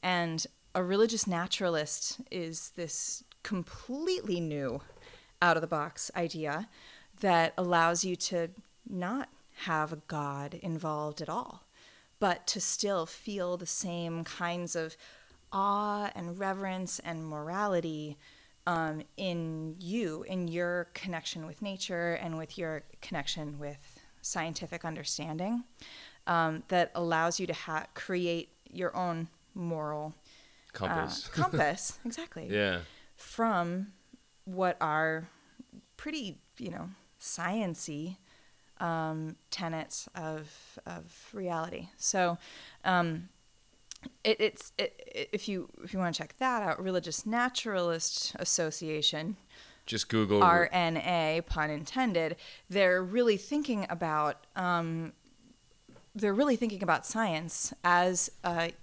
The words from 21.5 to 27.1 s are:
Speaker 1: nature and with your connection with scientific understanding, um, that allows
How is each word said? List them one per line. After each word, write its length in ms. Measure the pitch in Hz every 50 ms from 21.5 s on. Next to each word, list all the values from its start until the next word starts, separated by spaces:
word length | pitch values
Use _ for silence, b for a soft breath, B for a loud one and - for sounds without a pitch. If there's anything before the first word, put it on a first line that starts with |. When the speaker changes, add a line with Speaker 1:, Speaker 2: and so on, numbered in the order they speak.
| 156 -
Speaker 1:
nature 540 | 214 202 196 190 - - 185 170 170 170 170 -
and 160 | - 170 160 160
with 180 | 160 - -
your 280 | - 175 160 160 147 - - - -
connection 560 | - - 185 160 139 - - 170 151 147 147 143
with 420 | 147 143 147 143 - - - - B B B B
scientific 640 | - - - 175 160 165 160 - - 156 - 170 -
understanding, 760 | 165 160 - 143 - - - 151 160 156 160 180 202 233 240 240 - B B B B B B B B B B B -
um, 340 | 175 170 165 160 160 160 - -
that 240 | 190 180 170 - -
allows 460 | - 175 170